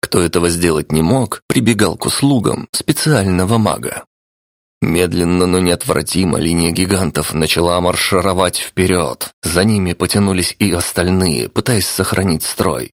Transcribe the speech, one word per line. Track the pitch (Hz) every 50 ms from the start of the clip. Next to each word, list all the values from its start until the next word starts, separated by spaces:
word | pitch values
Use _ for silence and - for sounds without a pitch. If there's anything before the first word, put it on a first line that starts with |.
Кто | 98 - - 107
этого | 87 82 - 90 85 87
сделать | 85 85 85 87 78 76 76 -
не | 76 78
мог, | 80 82 120 135 120 101 - - _
прибегал | _ - 135 117 110 117 101 113 90 -
к | - -
услугам | - - - - 139 143 - 98 - - - 120 -
специального | - - - - 147 - - 151 151 117 98 98 92 87 92 95 117
мага. | 113 107 98 76 - 58 62 - - - _ _ _ _ _ _ _ _ _ _ _ _ _ _ _ -
Медленно, | - 82 87 90 87 - 87 87 85 87 90 90
но | 90 90 92
неотвратимо | 92 90 87 85 - - 78 73 78 - - 87 - 87 69 -
линия | 78 82 85 85 85 85
гигантов | 82 85 92 92 98 92 95 78 - - 76 - -
начала | 78 80 78 - 78 85 87 87 90
маршировать | 87 90 90 - - - - 92 87 98 92 90 92 90 -
вперёд. | - - - _ - 92 90 92 90 80 65 62 - - - _ _
За | - 82 82 87 98
ними | 110 110 101 92 90 85
потянулись | - 90 90 - 104 101 98 95 90 85 - - _
и | 107 98
остальные, | 85 87 - - - - 87 90 95 92 92 90 76 60 58 -
пытаясь | _ - - - 127 104 92
сохранить | - - - 92 - 107 95 95 98 82 78 -
строй. | - - - 104 95 76 60 62 - _